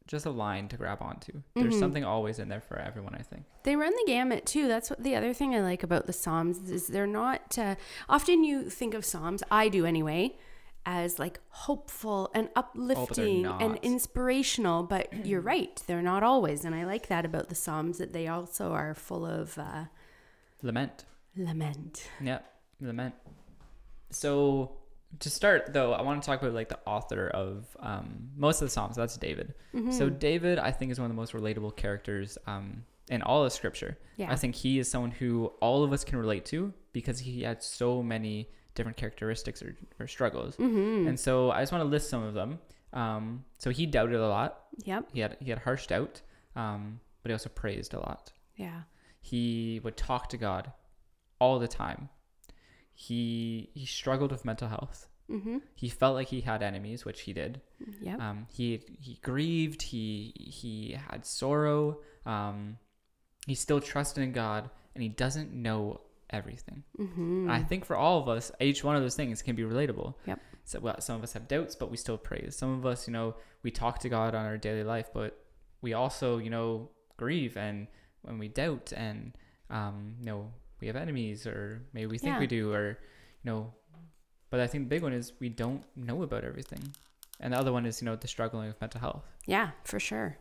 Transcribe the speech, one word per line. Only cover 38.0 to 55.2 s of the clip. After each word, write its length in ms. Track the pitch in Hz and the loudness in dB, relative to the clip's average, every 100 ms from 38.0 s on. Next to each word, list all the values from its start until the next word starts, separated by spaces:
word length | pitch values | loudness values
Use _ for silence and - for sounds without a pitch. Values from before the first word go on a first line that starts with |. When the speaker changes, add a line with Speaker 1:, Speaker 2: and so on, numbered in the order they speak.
Speaker 1:
many 460 | 117 113 110 107 107 - - - | 0 0 -2 -4 -6 -14 -12 -4
different 220 | 113 - | -4 -2
characteristics 640 | 107 - 110 113 - - | -6 -2 -2 -2 -4 -8
or, 140 | - - - - | -10 -12 -16 -10
or 80 | 123 | -8
struggles. 480 | - 120 - - - | 0 0 2 -4 2
Speaker 2:
Mm-hmm. 500 | 247 214 208 220 160 | 4 6 4 4 4
Speaker 1:
And 120 | 131 | 4
so 320 | 135 127 127 | 4 6 6
I 100 | - | 6
just 100 | 139 | 2
wanna 140 | 175 147 | 2 4
list 240 | 147 - | 4 2
some 140 | 120 | -2
of 100 | 110 | -2
them. 260 | 104 107 165 - - - | -2 -2 -4 -12 -20 -8
Um, 520 | 120 113 107 110 123 - - | -2 0 0 -4 -6 -12 -4
so 100 | 127 | -2
he 160 | 127 165 | 2 4
doubted 320 | 135 117 117 | 4 6 4
a 100 | 110 | 4
lot. 380 | 101 135 - - - | 4 2 -2 -16 -10
Speaker 2:
Yep. 260 | - 196 - | -4 -4 -2
Speaker 1:
He 60 | 123 | -2
had, 160 | 107 - | -2 -2
he 100 | 131 | -4
had 80 | 113 | -2
harsh 280 | 123 131 - | 0 0 2
doubt, 340 | 87 147 - - - _ 120 | 0 0 -6 -20 -20 _ -6
um, 440 | 110 104 104 113 - _ | -4 -4 -8 -12 -18 _
but 60 | 117 | -2
he 40 | |
also 160 | 110 - | -2 -2
praised 440 | - 107 101 - | -4 -4 -4 -6
a 60 | - | -6
lot. 320 | 50 - - - _ - | -6 -8 -12 -20 _ -10
Speaker 2:
Yeah. 260 | 180 165 160 _ _ - | -10 -10 -14 _ _ -18
Speaker 1:
He 580 | - 120 120 117 113 113 | -4 0 2 0 -2 -4
would 120 | 113 - | -6 -2
talk 320 | - 123 - | 0 0 -2
to 80 | 120 | -4
God 340 | 107 92 135 - _ - _ _ _ - | -2 -2 -4 -14 _ -20 _ _ _ 6
all 200 | 127 127 | 6 6
the 80 | 117 | 2
time. 420 | - - - 139 - _ _ - - _ - _ | -2 -4 -6 -10 -16 _ _ -20 -20 _ -20 _
He, 760 | - - 120 117 117 117 113 - | -18 -6 -2 0 -2 -4 -4 -8
he 120 | 147 131 | -10 -8
struggled 460 | - 135 135 139 | -4 0 2 0
with 120 | 135 135 | 0 -4
mental 220 | 113 117 | -4 -4
health. 400 | 110 - - - - | -4 -6 -12 -16 -20